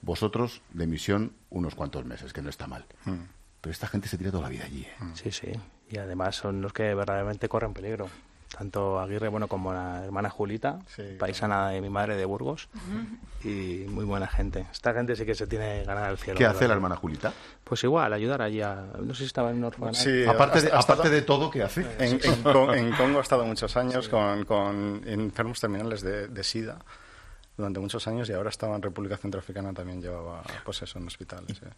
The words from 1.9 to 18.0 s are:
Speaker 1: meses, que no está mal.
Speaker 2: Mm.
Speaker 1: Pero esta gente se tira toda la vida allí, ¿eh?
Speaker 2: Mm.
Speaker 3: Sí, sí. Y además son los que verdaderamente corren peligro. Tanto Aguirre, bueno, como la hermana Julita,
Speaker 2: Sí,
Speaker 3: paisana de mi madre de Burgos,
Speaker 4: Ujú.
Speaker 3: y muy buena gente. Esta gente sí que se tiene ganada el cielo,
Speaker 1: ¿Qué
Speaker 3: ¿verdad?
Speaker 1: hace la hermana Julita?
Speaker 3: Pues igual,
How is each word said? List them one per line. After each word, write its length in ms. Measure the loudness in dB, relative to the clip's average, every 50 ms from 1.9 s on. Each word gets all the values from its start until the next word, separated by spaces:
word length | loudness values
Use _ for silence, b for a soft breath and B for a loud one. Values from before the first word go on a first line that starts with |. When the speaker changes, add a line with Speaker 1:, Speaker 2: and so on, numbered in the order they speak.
| -6 -8 -10
Speaker 1:
meses, 280 | -8 -10 -12 -12 -12 -10
que 100 | -8 -8
no 60 | -8
está 160 | -8 -10 -10
mal. 180 | -12 -10 -12 -14 -18 -20 -12 -8
Speaker 2:
Mm. 80 | -6 -6 -6 -8 -12 -18 -20 -20 -20 _ _
Speaker 1:
Pero 120 | -10 -10 -8
esta 160 | -8 -8 -4
gente 200 | -4 -4 -4 -2
se 100 | -6 -4
tira 120 | -4 -2
toda 140 | -2 -2 -4
la 40 | -4
vida 140 | -6 -8 -10
allí, 180 | -10 -10 -10 -12
¿eh? 120 | -12 -12 -12
Speaker 2:
Mm. 140 | -10 -10 -10
Speaker 3:
Sí, 160 | -8 -8 -8 -8
sí. 160 | -6 -8 -8 -8 -8 -10 -12 -20 _ _ _
Y 80 | -10 -10
además 380 | -8 -6 -4 -2 -2 -2 -2
son 260 | -2 -4 -2 -2 -2 -4
los 100 | -4 -2
que 220 | 0 0 0 2
verdaderamente 540 | 0 0 0 0 -2 0 -2 -4 -4 -4 0
corren 260 | 0 0 0 0 -6
peligro. 340 | -6 -6 -6 -4 -4 -6 -8 -10 -16 -20 -20 -20 -20 -18 -18 -12
Tanto 440 | -10 -10 -4 -2 0 0 2 2 0
Aguirre, 280 | 0 -2 -4 -2 -2 -2
bueno, 200 | 0 -2 -2 -2
como 240 | -2 -2 -2 -2 -2
la 320 | -2 -4 -4 -6 -6 -6
hermana 260 | -4 -2 -2 -2 -2
Julita, 480 | 0 -2 -2 -2 -2 -2 -2 -2 -2 -2 -10 -16 -14
Speaker 2:
Sí, 80 | -12 -12 -12 -6 -2
Speaker 3:
paisana 520 | -2 -2 -2 0 0 2 2 2 2 2
de 100 | 0 -2
mi 80 | -2 -2
madre 260 | 0 0 0 2 2
de 80 | 0 0
Burgos, 440 | 0 -2 -2 -2 -4 -4 -6 -10 -14 -14
Speaker 4:
Ujú. 760 | -14 -10 -8 -8 -8 -8 -8 -12 -14 -16 -14 -12 -8 -6 -4
Speaker 3:
y 360 | -4 -4 -4 -4 -6 -6 -6 -6
muy 160 | -4 -4 -2
buena 240 | 0 0 0 -2 0
gente. 360 | 0 0 0 0 -2 -4 -6 -8
Esta 220 | -10 -2 0 0 2
gente 220 | 2 0 0 0
sí 100 | -2 0
que 80 | -2 -2
se 140 | -2 -2 -4
tiene 340 | -2 -2 -2 -2 -2 -2 -2
ganada 260 | -2 -2 -2 -2 -2
el 80 | -2 -4
cielo, 200 | -4 -4 4 6
Speaker 1:
¿Qué 60 | 6
Speaker 3:
¿verdad? 120 | 6 8 6
Speaker 1:
hace 100 | 6 6
la 60 | 6
hermana 200 | 4 4 0 -2
Julita? 380 | -2 -2 -4 -6 -2 -2 -4 -4 B B B B B -6
Speaker 3:
Pues 180 | -6 -4 0 2
igual, 300 | 4 4 4